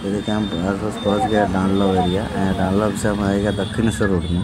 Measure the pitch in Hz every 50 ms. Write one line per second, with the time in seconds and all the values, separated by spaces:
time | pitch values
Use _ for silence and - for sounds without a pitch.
0 | - 98 101 104 - 110 107 107 107 98 87 82 87 98 98 98 104 107 104 -
1 | - 104 101 104 98 101 107 104 101 95 92 95 95 95 95 98 101 95 95 92
2 | 90 87 90 98 113 - - 98 95 95 95 92 92 92 95 101 107 107 98 101
3 | 110 107 101 101 101 98 98 101 101 107 98 101 113 107 - 120 113 113 101 -
4 | 110 98 95 87 82 85 85 87